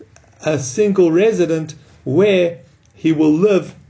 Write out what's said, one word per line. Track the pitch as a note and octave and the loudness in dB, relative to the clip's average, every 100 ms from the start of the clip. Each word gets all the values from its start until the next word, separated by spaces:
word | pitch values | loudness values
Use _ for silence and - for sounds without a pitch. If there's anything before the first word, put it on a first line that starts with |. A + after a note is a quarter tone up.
| - _ _ _ D#3 | -20 _ _ _ -6
a | D3 | -4
single | C3+ - G#3 F#3+ E3+ | -4 -2 0 2 2
resident | E3 A3 F#3 D#3+ E3 D#3+ - _ - C3 | 2 2 0 -2 -2 -6 -14 _ -14 -4
where | D3 G#3 F#3 E3+ - - _ _ | 0 2 2 0 -4 -20 _ _
he | - D#3+ | -6 -2
will | D3+ D#3 | 0 2
live | D#3 G#3 F#3 - - | 2 2 0 -4 -18